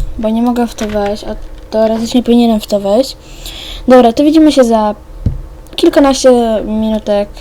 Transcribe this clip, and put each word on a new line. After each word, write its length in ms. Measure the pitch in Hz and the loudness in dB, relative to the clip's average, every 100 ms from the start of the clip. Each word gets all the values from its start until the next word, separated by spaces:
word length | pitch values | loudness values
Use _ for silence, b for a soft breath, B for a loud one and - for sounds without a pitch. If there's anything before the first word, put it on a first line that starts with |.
| - - | -4 -4
bo 100 | 214 | -2
nie 140 | 220 | 0
mogę 240 | 240 240 233 | 0 0 -2
w 80 | |
to 140 | - 214 | -4 -6
wejść, 360 | 208 202 208 | -4 -4 -4
a 100 | - 214 - - - | -8 -10 -12 -16 -6
teoretycznie 520 | 220 220 226 233 247 | 0 0 0 -2 -2
powinienem 380 | 233 240 233 214 | 2 2 4 0
w 60 | - | -2
to 140 | 202 | -4
wejść. 360 | 196 214 269 - B B B B B B - | 0 0 0 -6 B B B B B B 2
Dobra, 240 | 254 233 | 4 4
to 100 | 233 | 4
widzimy 300 | 294 320 302 | 2 4 4
się 120 | 277 | 4
za 300 | 240 226 208 208 - - - - - - - - | 2 2 0 -4 -12 -8 -6 -6 -12 -18 -14 -2
kilkanaście 540 | 339 320 277 269 262 240 226 214 | 0 4 2 4 4 4 2 -2
minutek, 640 | 196 214 220 214 214 202 202 B | -2 -2 -2 -2 -2 -2 -2 B